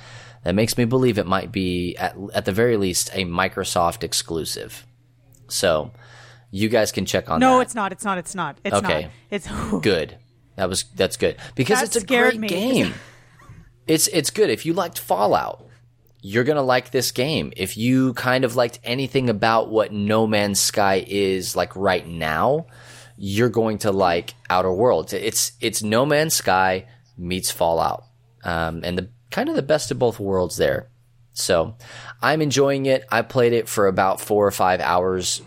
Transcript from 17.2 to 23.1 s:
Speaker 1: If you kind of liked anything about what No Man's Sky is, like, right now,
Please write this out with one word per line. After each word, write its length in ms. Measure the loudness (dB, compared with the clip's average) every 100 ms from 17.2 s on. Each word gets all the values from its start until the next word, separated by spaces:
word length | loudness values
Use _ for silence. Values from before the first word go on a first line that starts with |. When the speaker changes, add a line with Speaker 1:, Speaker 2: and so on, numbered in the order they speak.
| -2 -2 -4 -6
Speaker 1:
If 180 | -6 -2
you 380 | 2 4 2
kind 320 | 0 0 2 2
of 100 | 2
liked 240 | 0 -2
anything 460 | -6 -4 -2 0 0
about 400 | 2 4 4 2
what 220 | 0 0
No 340 | -2 2 2 4
Man's 320 | 2 2 0
Sky 440 | 0 2 2 2 0
is, 480 | -2 0 0 -2 -2
like, 200 | -4 -2
right 320 | 0 0 -4
now, 600 | -6 -4 0 2 0 -4 -20 -20 -20 -20